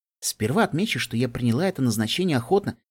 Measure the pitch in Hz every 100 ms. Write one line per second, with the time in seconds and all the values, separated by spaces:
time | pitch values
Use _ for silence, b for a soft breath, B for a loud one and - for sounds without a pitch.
0 | _ _ - - 107 175 - 160 220 131
1 | 120 113 123 113 120 117 185 175 127 107
2 | 107 - 185 135 120 196 202 - _